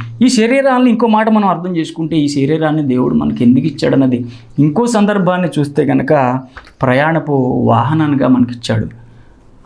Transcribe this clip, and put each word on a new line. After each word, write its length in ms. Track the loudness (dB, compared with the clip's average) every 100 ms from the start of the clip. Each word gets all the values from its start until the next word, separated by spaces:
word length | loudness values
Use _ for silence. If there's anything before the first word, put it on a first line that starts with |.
| -8 0
ఈ 60 | 0
శరీరాలను 600 | 2 2 2 2 2 2
ఇంకో 180 | 2 2
మాట 220 | 2 2
మనం 200 | 2 2
అర్థం 280 | -2 -4 -4
చేసుకుంటే, 400 | -6 -6 -2 0
ఈ 120 | 0
శరీరాన్ని 540 | 0 0 0 0 0
దేవుడు 320 | 0 0 0
మనకి 300 | 0 -2 0
ఎందుకు 220 | 2 4 0
ఇచ్చాడన్నది 600 | -2 0 2 0 -2 -6 -14 -10 0
ఇంకో 280 | 0 2 0
సందర్భాన్ని 640 | 0 0 0 0 0 -2 -2
చూస్తే 260 | -2 -2
కనుక, 560 | 0 0 0 0 2 -2 -6 -20 -18 -4
ప్రయాణపు 500 | 0 0 0 -2 -2 -2 0 0 2
వాహనానిగా 600 | 2 2 0 0 0 2
మనకిచ్చాడు. 600 | 2 0 -4 -4 -4 -4 -10 -20 -20 -20 -20 -20 -8